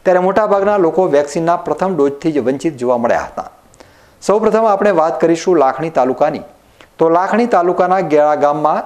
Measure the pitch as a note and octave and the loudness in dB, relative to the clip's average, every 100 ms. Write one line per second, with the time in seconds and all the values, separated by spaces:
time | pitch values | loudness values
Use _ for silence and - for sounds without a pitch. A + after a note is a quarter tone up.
0 | F#3+ F3+ F#3 G3 G#3+ G3 G3 G#3 E3 D#3+ | 0 0 2 0 0 0 2 2 2 2
1 | F#3 C#3+ - F3 E3 E3 - D3 F#3 F3 | 0 0 0 -4 -2 -2 -2 -4 -2 0
2 | C#3 C#3+ E3 D3 A#2+ C#3 E3 C3+ B2 A#2+ | -2 0 -4 -2 -2 -2 -6 -4 -2 0
3 | A#2 E2+ C2+ - - - _ _ - _ | 0 -2 -4 -12 -14 -16 _ _ -20 _
4 | _ _ - G3+ A3 G#3+ A3+ G3 G#3 F3 | _ _ -2 0 2 2 0 2 2 2
5 | D#3+ E3 E3 E3 - F3 C3 - D#3+ D#3 | 0 0 0 0 2 2 2 0 -4 0
6 | C3 C3 D3+ C3 - - _ _ - _ | 0 0 -2 -2 -12 -20 _ _ -20 _
7 | E3 E3 F#3+ G#3 A#3+ G3 F3 F3 F3+ F#3+ | 0 2 0 0 2 2 2 0 0 0
8 | E3+ D3 D3 D3 C#3+ D3+ D3+ F#3 | 2 2 2 2 0 0 -2 -2